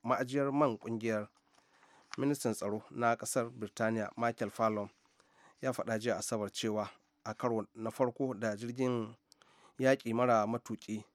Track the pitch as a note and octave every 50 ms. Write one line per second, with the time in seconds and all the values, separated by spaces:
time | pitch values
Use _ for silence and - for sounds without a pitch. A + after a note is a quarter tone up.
0 | - A#2+ B2+ - C3 B2 C3 C#3+ C#3 C#3 C#3 C#3+ D3+ C3+ A2+ G#2 - A#2+ A#2 A2
1 | A2 A2+ A2 G#2+ G#2 - _ _ _ _ _ - _ _ _ _ - _ - -
2 | - _ - - C3 C#3+ D3 C#3 - A#2+ G#2+ - - G2+ G#2 A2 - - - A#2
3 | A#2+ A#2 A#2 - - - - C3 A#2 A#2 B2+ A#2+ G#2+ G2 _ - A2+ A2 A2+ A2
4 | G#2 G2 - - A#2 A#2 A#2 - A#2 G2+ - - A2+ A2 G#2+ G#2 G2+ G#2 _ _
5 | _ _ _ _ - _ _ _ - - _ _ - C3 B2 - - - A2+ A2
6 | A2 A#2+ G#2 E2 - - A#2 G#2+ G#2 F#2+ - - - A2 G#2+ G#2+ G#2 - - -
7 | _ _ _ _ _ A2+ G#2+ - - B2 A#2 A2 G#2 _ _ A2+ A2 A2 - -
8 | C3+ B2 A#2 - C#3 C3 A#2+ G2+ A2+ A2 G#2 G2+ A#2+ A#2+ A#2+ B2+ C3 B2+ B2 A#2
9 | A2 G#2+ - _ _ _ - _ - _ _ _ - - _ - C3 C3 C3+ C3+
10 | - A#2 A2+ A#2 B2 B2 A#2+ A2 G#2 G#2+ A#2 A#2 _ - A2 G#2 - - A2 G#2+
11 | G#2 _